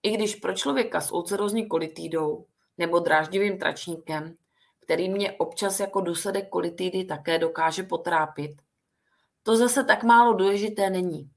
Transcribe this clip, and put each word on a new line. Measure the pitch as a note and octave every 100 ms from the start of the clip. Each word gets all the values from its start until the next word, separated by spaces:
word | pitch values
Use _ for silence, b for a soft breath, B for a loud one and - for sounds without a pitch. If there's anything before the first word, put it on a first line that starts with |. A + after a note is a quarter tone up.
I | G#3+
když | A3 G#3
pro | - F#3+
člověka | F#3+ C#4 C4+ A3+ E3+
s | -
ulcerózní | - E3+ G3 G#3 A3+ G#3+
kolitidou | E3 D#3+ E3+ E3 D#3+ D3+ D3+ - _ _ -
nebo | E3+ F3
dráždivým | E3+ D#3 D#3 F#3+ G3+ F#3+
tračníkem, | D#3 - - E3 D#3+ D#3 D#3+ E3 _ _ _ _
který | - E3 F#3
mě | G3 G3+
občas | - - - G3+ F#3+
jako | G3 G3
důsledek | F3 E3+ G3+ G3 G3
kolitidy | F3+ E3+ E3 F#3 F#3+
také | F#3 D3 - E3
dokáže | E3 E3 D#3+ D#3+
potrápit, | F#3 E3 F3 E3 D#3 D3+ D3 D3 _ _ _ _ _ _ _ _
to | - A3+
zase | A#3+ C4
tak | C#4 D4+
málo | A3+ A#3 A#3+
důležité | G3 G3 G3+ G#3+ G#3 G3
není. | F#3 F3+ D3+ C#3